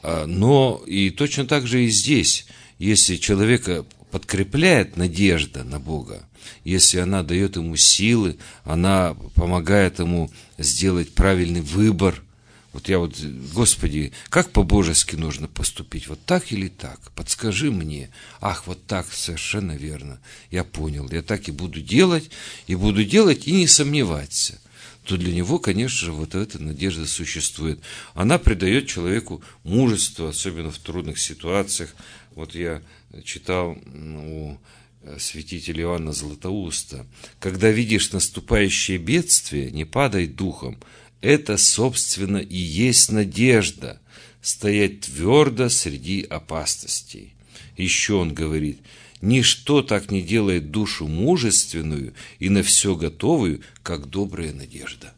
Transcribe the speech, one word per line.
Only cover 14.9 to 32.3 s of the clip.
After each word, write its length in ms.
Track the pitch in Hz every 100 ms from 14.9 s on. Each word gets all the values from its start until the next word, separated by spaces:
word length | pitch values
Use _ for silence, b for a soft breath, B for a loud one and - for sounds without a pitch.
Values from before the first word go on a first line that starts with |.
| 80 - 76
нужно 320 | 80 67 76
поступить? 600 | - - - - - -
Вот 120 | - -
так 260 | 180 -
или 160 | 101 95
так? 440 | - 64 - - -
Подскажи 560 | 82 - 113 95 151
мне. 380 | 101 78 73 65 B B B
Ах, 260 | 101 87 -
вот 180 | 90 -
так, 220 | 98 85
совершенно 600 | - - 82 - 104 95
верно. 460 | 73 76 76 69 64 B B B
Я 120 | 90
понял. 460 | 87 - 78 73 67
Я 100 | 82
так 240 | 80 104 -
и 40 |
буду 300 | 73 87 80
делать, 480 | 65 113 185 165 156 B B B -
и 80 | 92
буду 280 | 104 101
делать, 440 | 104 196 208 143 -
и 40 |
не 140 | 185 165
сомневаться. 920 | - 143 147 107 76 71 - - - _ B B B -
То 120 | 95
для 160 | 90
него, 240 | 87 90 165
конечно 400 | - 95 127 127 85
же, 60 |
вот 240 | 78 78 90
эта 240 | 107 -
надежда 460 | 76 71 95 82 76
существует. 720 | - 82 80 76 - 80 76 B B B
Она 240 | - 101 170
придаёт 480 | - 101 95 120 135
человеку 560 | - 87 107 - 85 B B
мужество, 680 | - 107 131 101 - - 80
особенно 400 | 73 95 82 80
в 60 | 76
трудных 400 | - 85 78 76
ситуациях. 800 | - 76 82 98 101 - 80 - B B B